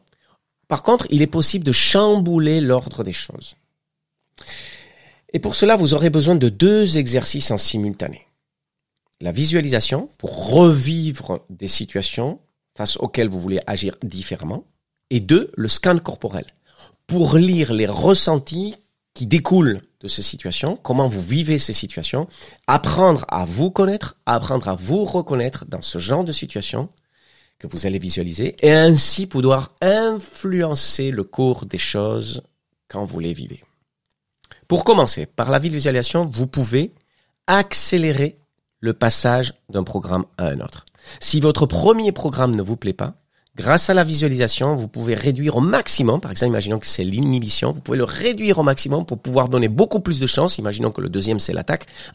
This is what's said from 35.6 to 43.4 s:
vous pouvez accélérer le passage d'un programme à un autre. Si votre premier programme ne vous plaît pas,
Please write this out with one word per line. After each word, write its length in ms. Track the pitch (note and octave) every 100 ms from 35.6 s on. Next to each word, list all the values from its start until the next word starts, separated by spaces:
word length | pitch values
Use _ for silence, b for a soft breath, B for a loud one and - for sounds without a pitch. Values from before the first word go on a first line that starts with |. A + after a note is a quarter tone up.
| E3 D3+ C#3+ B2+ A#2+ E3 E3+
vous 220 | A2+ C3
pouvez 460 | C#3+ A#2 B2 F3+ - _ _ _ _ -
accélérer 920 | G3 G3 - - F3+ D#3+ C#3 C#3+ - _ _ _ _
le 140 | A2+
passage 600 | G#2+ A2+ - A#2+ B2 B2+ - -
d'un 140 | G2+
programme 420 | F2+ G2 F2+ F#2 - -
à 100 | E2+
un 140 | C#2
autre. 240 | - - - B B B
Si 200 | - D#3
votre 240 | D3+ D3 D3
premier 460 | E3 G3+ A3+ G#3+
programme 440 | F#3+ D3+ C3 B2+ G#2+
ne 80 |
vous 140 | F#2+ A2+
plaît 160 | G2+
pas, 220 | F#2 F#2+ - _ _